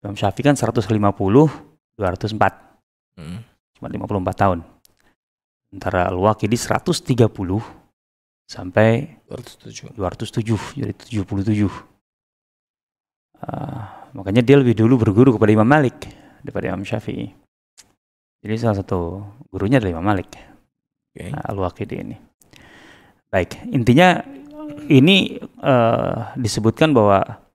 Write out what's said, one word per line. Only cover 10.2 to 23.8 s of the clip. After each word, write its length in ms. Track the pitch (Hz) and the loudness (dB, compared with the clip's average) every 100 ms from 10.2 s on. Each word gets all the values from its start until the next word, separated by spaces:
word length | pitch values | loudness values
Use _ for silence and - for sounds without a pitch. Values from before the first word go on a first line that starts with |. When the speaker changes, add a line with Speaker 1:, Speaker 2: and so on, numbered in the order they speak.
| 113 | -8
Speaker 1:
tujuh, 320 | - 110 107 - - | -6 -4 -4 -4 -10
jadi 160 | 107 | -8
tujuh 300 | - - 110 90 | -10 -10 -8 -6
puluh 160 | 101 | -4
tujuh. 300 | 98 104 101 - - _ _ _ _ _ _ _ _ _ _ _ _ _ _ _ | -2 0 0 -4 -20 _ _ _ _ _ _ _ _ _ _ _ _ _ _ _
Eh, 420 | - 139 147 135 101 - - | -10 -8 -8 -10 -12 -18 -20
makanya 260 | - 98 110 | -12 0 0
dia 160 | 120 143 | 6 6
lebih 220 | 127 110 | 6 2
dulu 220 | 113 131 | 4 4
berguru 340 | 104 98 131 | 4 6 4
kepada 160 | 107 104 | 6 4
Imam 160 | 107 110 | 4 4
Malik 400 | 151 131 - - - - _ | 4 2 -4 -20 -20 -20 _
daripada 300 | - 98 - | -12 -8 -6
Imam 160 | 95 101 | -8 -6
Syafi'i. 480 | 110 - 107 110 _ _ _ _ _ _ _ _ _ _ _ | -8 -8 -10 -12 _ _ _ _ _ _ _ _ _ _ _
Jadi 140 | 104 110 | -8 -4
salah 220 | 117 101 | -2 -2
satu 460 | 95 92 85 92 104 - - | -2 -4 -4 -8 -14 -20 -14
gurunya 320 | 92 98 135 | -6 0 0
adalah 160 | 101 82 | 0 -4
Imam 80 | 95 | -2
Malik. 240 | 98 - - - _ _ _ _ _ _ | -2 -6 -18 -20 _ _ _ _ _ _
Speaker 2:
Oke. 160 | - 85 | -18 -12
Speaker 1:
Nah, 160 | - | -10
Al-Waqidi 520 | - 98 92 - - - | -8 -6 -6 -6 -10 -10
ini. 180 | - - _ _ _ - - - - - _ _ _ | -12 -16 _ _ _ -20 -20 -20 -20 -20 _ _ _
Baik, 320 | 98 87 - 247 | -4 -4 -8 -6
intinya 540 | 147 | -2